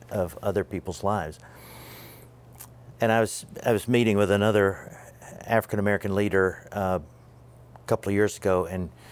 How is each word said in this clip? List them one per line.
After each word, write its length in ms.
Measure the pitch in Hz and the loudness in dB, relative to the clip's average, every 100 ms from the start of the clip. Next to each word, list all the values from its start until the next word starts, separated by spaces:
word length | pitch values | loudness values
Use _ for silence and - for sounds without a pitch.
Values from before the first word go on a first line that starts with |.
| - | -8
of 280 | 107 87 - | -4 -4 -4
other 220 | 104 98 | -2 -2
people's 380 | 92 95 90 90 | -2 -6 -8 -6
lives. 360 | 98 104 80 80 - - - - - - - - - - - - - - - - | -2 -2 -4 -10 -18 -20 -20 -20 -20 -20 -20 -20 -20 -20 -20 -20 -20 -20 -20 -2
And 100 | 113 | 2
I 100 | 113 | 4
was, 240 | 110 - - - | 2 -2 -12 -6
I 80 | - | 0
was 160 | 107 - | 0 2
meeting 280 | 123 113 101 | 2 4 4
with 140 | 101 | 4
another 680 | 101 104 104 98 95 - - - - - - | 4 4 4 4 2 -8 -18 -20 -20 -20 -16
African-American 680 | - 113 - 104 101 101 101 | -2 0 0 -2 0 0 0
leader, 540 | 98 104 95 95 90 - | 0 2 2 2 0 -8
uh, 300 | 104 95 92 76 - - - - - - | -4 -2 -2 -4 -16 -20 -20 -20 -20 -20
a 140 | - - | -18 -4
couple 220 | 113 - | -2 0
of 40 | |
years 220 | 101 104 - | 2 2 0
ago, 280 | 101 92 | 0 0
and 260 | 87 92 85 - - | 0 -4 -8 -10 -20